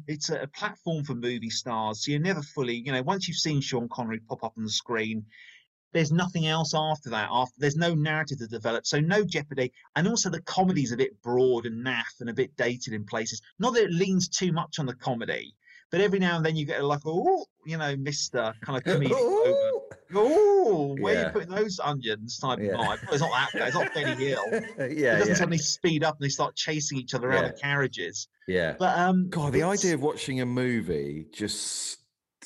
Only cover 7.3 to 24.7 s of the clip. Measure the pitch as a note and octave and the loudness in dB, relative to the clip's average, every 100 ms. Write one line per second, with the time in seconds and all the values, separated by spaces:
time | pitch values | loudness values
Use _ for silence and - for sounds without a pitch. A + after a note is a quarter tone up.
7.3 | B2 C3 - C#3+ D#3 E3+ D#3+ D#3 D#3 D3+ | 0 0 0 0 2 2 2 0 -2 -4
8.3 | B2 A2 A2+ A#2 A#2 - D3 D#3+ G#3 G3+ | -6 -8 -6 -2 -2 0 0 2 2 2
9.3 | D#3 D3 C#3 B2+ - _ D3 F#3+ A#3 F3+ | -2 -4 -2 -4 -6 _ 0 2 2 -2
10.3 | E3 - F#3 F#3 D3 A#2 A#2+ C3 - A#2+ | -4 -2 2 2 2 0 0 -2 -2 0
11.3 | B2 B2+ A#2 A#2 A2+ C3 A#2+ A2 - A#2 | 4 4 4 0 -6 -4 -2 -4 -6 -4
12.3 | A#2 B2 - A#2+ B2 - G#2+ G#2+ A#2 A2+ | -2 -2 0 -2 -2 -6 -6 -4 -4 -4
13.3 | - - - A#3+ A#3+ G3 E3+ F#3+ F#3 - | -8 -10 -2 2 4 4 2 2 2 0
14.3 | - F#3 D3+ - - C3 A#2+ C3+ A#2 G2 | 0 0 -2 -4 -4 -4 -4 -4 -4 -2
15.3 | B1 A#1+ - _ - _ E3+ G3+ G3 F3+ | -6 -8 -18 _ -20 _ 2 4 4 2
16.3 | E3+ D#3+ D#3+ D3 C3+ C#3+ C#3+ D#3 E3+ E4+ | 2 2 0 -2 0 0 0 0 0 2
17.3 | F#4 - _ D#3 E3 D3 C#3 C#3 C#3+ - | 2 -2 _ -8 -4 -2 -2 -4 -4 -2
18.3 | B2 A2+ A2 B2 C3 - D3 C3+ C5 A#4 | 0 -2 -4 -4 -2 0 2 2 2 2
19.3 | G4+ B4 C#5 C#5 B4 - - - F#3+ A#3+ | 4 4 4 2 0 -6 -18 -2 2 4
20.3 | E4 G#4 G4 F#4 E3+ C#3 C#3 - - E2 | 6 6 6 6 4 2 0 2 2 2
21.3 | G#3+ E3+ G3 G#3+ F#3 C#3+ C#3+ A2+ G#2+ A2+ | -2 -2 -2 -2 -2 -2 -2 -2 -4 -6
22.3 | - C3+ A#2+ G#2 F#2+ G#2+ A2 - C#3+ D#3+ | -4 -2 0 0 0 0 -2 0 0 2
23.3 | B2 C3+ - B2+ F3 - D#3+ D3 B2+ C#3 | 2 0 0 0 0 0 -2 -2 0 0
24.3 | B2 G#2 A3 - | 0 0 -2 -4